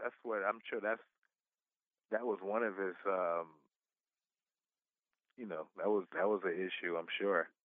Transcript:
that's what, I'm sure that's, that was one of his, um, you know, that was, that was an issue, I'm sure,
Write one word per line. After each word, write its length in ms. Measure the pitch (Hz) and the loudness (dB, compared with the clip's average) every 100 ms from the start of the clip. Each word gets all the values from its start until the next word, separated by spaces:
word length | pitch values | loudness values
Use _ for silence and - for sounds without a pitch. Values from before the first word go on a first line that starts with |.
that's 140 | 117 - | -8 -6
what, 180 | 120 107 | -4 0
I'm 140 | 98 113 - | 0 -2 -4
sure 120 | 117 | -4
that's, 180 | 104 110 - _ _ _ _ _ _ _ _ _ _ | -2 -2 -6 _ _ _ _ _ _ _ _ _ _
that 160 | 110 120 | 0 0
was 120 | 101 | -2
one 220 | 98 107 | 0 0
of 120 | 117 95 | 0 0
his, 200 | 95 87 101 | -2 -2 0
um, 400 | 95 87 85 82 78 _ _ _ _ _ _ _ _ _ _ _ _ _ _ _ _ _ - | 2 2 0 -2 -10 _ _ _ _ _ _ _ _ _ _ _ _ _ _ _ _ _ -12
you 100 | 113 | -8
know, 200 | 80 78 - | -8 -8 -2
that 100 | 90 | 2
was, 160 | 104 90 | 2 2
that 140 | 80 98 | 0 2
was 140 | 104 | 2
an 80 | 95 | 2
issue, 440 | 85 95 - 87 85 | 0 -2 -2 -2 -2
I'm 120 | 82 - | -2 -2
sure, 280 | 101 92 80 _ | 2 2 0 _